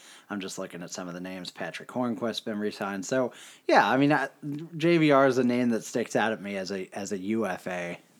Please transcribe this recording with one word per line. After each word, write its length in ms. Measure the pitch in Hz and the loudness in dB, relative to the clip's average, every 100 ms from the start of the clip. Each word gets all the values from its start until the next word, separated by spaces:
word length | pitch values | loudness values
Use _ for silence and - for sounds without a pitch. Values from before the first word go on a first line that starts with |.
| - - - | -20 -20 -10
I'm 100 | 101 | -8
just 180 | 92 - | -6 -8
looking 240 | 92 87 | -8 -10
at 80 | 87 | -10
some 180 | - 87 | -10 -8
of 60 | |
the 60 | 87 | -8
names. 300 | 92 92 87 | -10 -10 -12
Patrick 380 | - 87 - - | -10 -10 -10 -8
Hornquist's 520 | 123 123 107 117 107 | -4 -2 -2 -4 -4
been 180 | - 104 | -6 -4
re-signed. 460 | 107 - 98 98 | -4 -4 -4 -4
So, 280 | 90 131 123 - - - - | -2 0 0 -4 -18 -10 2
yeah, 200 | 294 123 | 4 6
I 80 | 131 | 4
mean, 160 | 143 | 4
I, 160 | 147 139 - 151 147 165 165 | 4 0 -6 -8 -8 -8 -2
J 220 | 165 170 | 2 4
V 120 | 156 | 6
R 160 | 135 139 | 8 8
is 120 | 127 | 6
a 60 | |
name 260 | 123 123 120 | 2 2 2
that 140 | 110 | 0
sticks 320 | - 127 110 123 | -2 -4 0 0
out 160 | 110 | 0
at 80 | 98 | 0
me 140 | 101 98 | -4 -6
as 160 | 90 | -4
a, 160 | 98 92 | -6 -6
as 200 | - 98 | -10 -6
a 60 | 101 | -6
U 280 | 95 110 101 | -2 -2 -2
F 200 | 90 95 | -4 -6
A 320 | 90 87 87 - | -6 -6 -10 -16